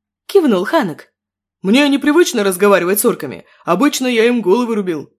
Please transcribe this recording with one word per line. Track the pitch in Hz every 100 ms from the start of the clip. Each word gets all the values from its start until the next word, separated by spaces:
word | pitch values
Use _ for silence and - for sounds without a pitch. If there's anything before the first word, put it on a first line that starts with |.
| _ _ -
кивнул | 392 302 190 196
Ханак. | 330 202 147 - _ _ _ _ _
«Мне | 185 240 294
непривычно | 277 277 302 359 240
разговаривать | 196 180 202 190 170 202
с | 240
орками. | - 139 85 - _
Обычно | - 180 285 285 254
я | 233 226
им | 247
головы | 180 226 233 220
рубил». | 185 156 -